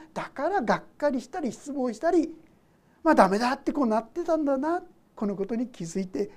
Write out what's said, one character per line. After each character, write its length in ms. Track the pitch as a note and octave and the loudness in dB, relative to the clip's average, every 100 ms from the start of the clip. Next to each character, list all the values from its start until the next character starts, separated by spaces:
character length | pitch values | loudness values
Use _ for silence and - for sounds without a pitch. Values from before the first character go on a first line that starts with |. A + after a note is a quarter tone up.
| - | -8
だ 160 | - - | -12 -10
か 180 | - D4+ | -4 -2
ら 140 | G4+ | 0
が 160 | G#3+ F3 | 2 0
っ 60 | - - | -2 -4
か 120 | D4 | -2
り 100 | C4 | -2
し 100 | - | -4
た 120 | F#4 | -6
り 100 | C#4 | -6
失 220 | - D4 | -6 -8
望 180 | C#4 B3+ | -4 -4
し 80 | G#3+ | -2
た 120 | E4 | 2
り、 220 | F4+ C#4+ - - _ _ _ _ _ | 2 2 -4 -20 _ _ _ _ _
ま 80 | D#4+ | 4
あ、 40 | B3+ | 6
ダ 120 | F#3+ | 6
メ 100 | G3+ | 4
だ 140 | A#3+ | 0
っ 80 | C#4 | -2
て 140 | - | -2
こ 80 | D4 | 0
う 60 | B3 | 2
な 120 | G#3+ | 0
っ 80 | G#3+ | -2
て 160 | E4+ | -6
た 140 | E4+ D#4+ | -2 0
ん 80 | C#4+ | 2
だ 120 | C4+ | 0
な。 240 | D4+ F4 F4+ _ _ - | 0 -2 -6 _ _ -6
こ 100 | G#3 | -4
の 100 | G3+ | -4
こ 100 | G3 | -4
と 100 | A3+ | -4
に 120 | B3 | -6
気 160 | - | -8
づ 160 | E3+ F#3+ | -6 -6
い 80 | F#3 | -4
て 160 | - | -4
い 40 | G3+ | -6